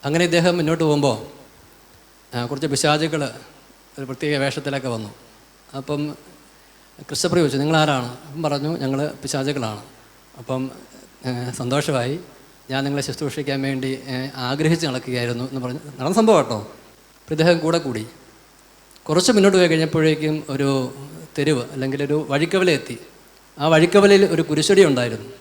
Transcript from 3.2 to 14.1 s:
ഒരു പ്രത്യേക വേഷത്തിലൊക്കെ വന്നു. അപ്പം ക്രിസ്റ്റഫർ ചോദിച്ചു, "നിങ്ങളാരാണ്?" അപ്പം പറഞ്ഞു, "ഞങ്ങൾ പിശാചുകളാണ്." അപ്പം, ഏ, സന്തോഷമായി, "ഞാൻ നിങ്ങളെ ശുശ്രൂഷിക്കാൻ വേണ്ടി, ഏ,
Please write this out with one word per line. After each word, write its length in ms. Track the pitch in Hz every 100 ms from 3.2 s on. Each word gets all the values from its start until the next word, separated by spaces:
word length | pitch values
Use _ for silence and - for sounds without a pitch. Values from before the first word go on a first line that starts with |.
| 139 110 - - - - _ -
ഒരു 60 | 131
പ്രത്യേക 320 | 131 151 147
വേഷത്തിലൊക്കെ 500 | 139 151 147 139 127
വന്നു. 220 | 113 104 - - - _ _ - 139
അപ്പം 400 | 135 147 147 147 - - - _ _ _ _ -
ക്രിസ്റ്റഫർ 340 | - - 175 175
ചോദിച്ചു, 220 | 151 135
"നിങ്ങളാരാണ്?" 600 | 147 160 151 135 120 123 -
അപ്പം 160 | 143
പറഞ്ഞു, 360 | 156 143 147 165
"ഞങ്ങൾ 300 | 135 135 151
പിശാചുകളാണ്." 760 | - 139 143 135 143 113 104 - - - _ _ -
അപ്പം, 340 | 117 131 131 - - - - - 127
ഏ, 260 | 123 123
സന്തോഷമായി, 680 | 123 123 139 147 135 120 160 - - - _ -
"ഞാൻ 120 | 135
നിങ്ങളെ 200 | 139 143
ശുശ്രൂഷിക്കാൻ 580 | 139 131 147 151 143 135
വേണ്ടി, 380 | 135 131 131 131
ഏ, 200 | 135